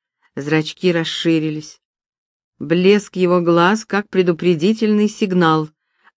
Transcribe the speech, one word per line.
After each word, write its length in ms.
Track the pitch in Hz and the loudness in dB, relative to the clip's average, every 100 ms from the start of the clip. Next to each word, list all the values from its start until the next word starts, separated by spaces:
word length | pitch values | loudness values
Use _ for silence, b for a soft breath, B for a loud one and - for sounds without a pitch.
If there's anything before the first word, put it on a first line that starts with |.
| _ _ _ | _ _ _
зрачки 580 | - 143 160 156 - 180 | -12 -2 -2 -2 -4 -2
расширились. 880 | 170 160 - 170 165 156 151 151 - _ _ _ _ _ _ _ _ | -2 -4 -4 -2 -2 -2 -8 -14 -20 _ _ _ _ _ _ _ _
Блеск 560 | 143 170 185 208 202 | -4 2 4 2 0
его 260 | 185 180 180 | -2 0 2
глаз, 440 | 170 170 175 220 | 2 2 2 0
как 240 | - 196 202 | -4 -6 -2
предупредительный 1000 | 190 180 160 175 165 180 220 214 208 208 | 0 0 0 0 2 0 0 0 2 0
сигнал, 640 | - 202 180 165 156 156 _ _ _ _ | -2 -2 2 2 2 -2 _ _ _ _